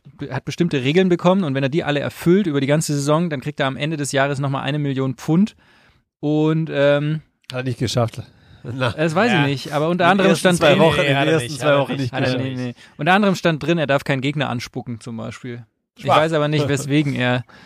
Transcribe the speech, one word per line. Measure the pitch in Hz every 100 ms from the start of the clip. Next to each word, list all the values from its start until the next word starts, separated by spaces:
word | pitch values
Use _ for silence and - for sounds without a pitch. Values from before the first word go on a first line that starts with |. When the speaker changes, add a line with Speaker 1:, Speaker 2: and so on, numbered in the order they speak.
| - -
Speaker 1:
er | 143 127
hat | -
bestimmte | - 170 147
Regeln | 127 170 190
bekommen | 175 175 190
und | 165 135
wenn |
er | 135
die | 160
alle | 147 143
erfüllt | 123 - 170 190 185
über | 139
die | 135
ganze | 151 156
Saison, | 143 139 151 175
dann | 143
kriegt | 143 147
er | 135
am | 135
Ende | 147 156
des | 139
Jahres | 135 139 135
nochmal | 139 135
eine | 123 147
Million | 143 131 131 -
Pfund. | - 165 214 - _ _ _ _ _ _
Und, | 147 151 156 160 160
ähm, | 143 143 143 147 156 - _ -
Speaker 2:
Hat | 127
er |
nicht | 131 120
geschafft. | 117 127 113 - - _ _ -
Na. | - 131 127
Speaker 1:
das | 143 160 156
weiß | 240
Speaker 3:
Ja. | 190
Speaker 1:
ich | 135
nicht, | 139 -
aber | 151 156
unter | 180 170
Speaker 2:
In |
den |
Speaker 1:
anderem | 196 185
Speaker 2:
ersten | 156
Speaker 1:
stand | 185 170
Speaker 2:
zwei | 160
Speaker 1:
drin, | 131
Speaker 2:
Wochen, | 160 147
Speaker 3:
Nee, |
Speaker 2:
in | 143
den | 135
Speaker 3:
hat | 139
er |
Speaker 2:
ersten | 160 -
Speaker 3:
nicht, | 143
Speaker 2:
zwei | 147
Speaker 3:
hat |
er | 143
Speaker 2:
Wochen | 131
Speaker 3:
nicht, | 139
Speaker 2:
nicht | 127
Speaker 1:
hat | 135
er | 131
Speaker 2:
geschafft. | 127 131
Speaker 1:
nicht, | 127
nee. | 123 - - -
Unter | 151
anderem | 196 202 170
stand | 175 156
drin, | 143 170
er | 139
darf | 139 -
keinen | 139
Gegner | 139 147 127
anspucken | 123 - 135 123 113
zum | - 113
Beispiel. | 117 - 127 120 117 _ _ _
Ich | 135
Speaker 3:
Schwach. | 156
Speaker 1:
weiß | 160
aber | 160 147
nicht, | 151 139
weswegen | 139 139 147 147
er | 123 123 123 - -